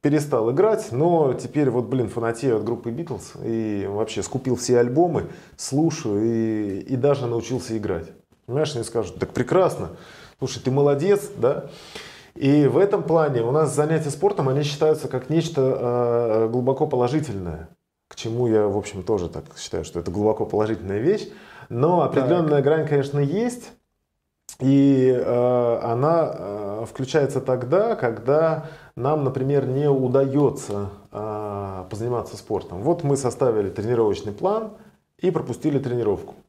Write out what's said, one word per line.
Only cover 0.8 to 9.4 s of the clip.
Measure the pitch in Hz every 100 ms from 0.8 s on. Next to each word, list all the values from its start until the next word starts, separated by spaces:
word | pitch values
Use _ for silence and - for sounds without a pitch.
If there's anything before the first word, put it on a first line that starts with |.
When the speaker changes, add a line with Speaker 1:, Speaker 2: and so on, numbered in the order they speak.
| -
Speaker 1:
но | 120 160 175 143
теперь | 120 123 143 143
вот, | 120 110
блин, | 135 110
фанатею | 110 113 117 139 110
от |
группы | 104 117 120
Beatles | 120 165 120 - -
и | 117 113 110 101 98
вообще | 101 110 -
скупил | - 127 131 123
все | - 120
альбомы, | 120 131 175 135 - - - -
слушаю | - 135 160 156 110 101
и, | 113 113 113 107 104 98
и | - 131
даже | 143 135 123
научился | 117 113 131 - 113
играть". | 101 87 80 - _ _ -
Понимаешь, | 127 151 135
они | 113
скажут: | 117 98 -
"Так | -
прекрасно, | -